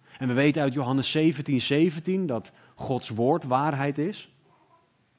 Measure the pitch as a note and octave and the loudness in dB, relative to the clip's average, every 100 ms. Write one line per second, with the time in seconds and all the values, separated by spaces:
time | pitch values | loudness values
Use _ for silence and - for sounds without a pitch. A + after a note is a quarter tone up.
0 | _ - C3 B2 D3+ D3+ C#3 C#3 B2 C3+ | _ -6 0 2 2 2 0 0 0 0
1 | B2 D#3 D#3+ C3+ C#3+ C3 - C#3+ F3 D#3+ | 0 2 2 2 -2 -2 2 2 2 0
2 | F3 F#3+ F3 A2+ - _ - - - B2 | -4 -2 -2 -4 -6 _ -20 -12 -4 -4
3 | - A2 B2 D#3+ C3 B2+ D3+ C#3 C#3+ C#3+ | -4 0 2 2 0 0 0 0 -2 -2
4 | E3+ G#3 - _ _ _ _ _ _ _ | -4 -6 -16 _ _ _ _ _ _ _
5 | _ | _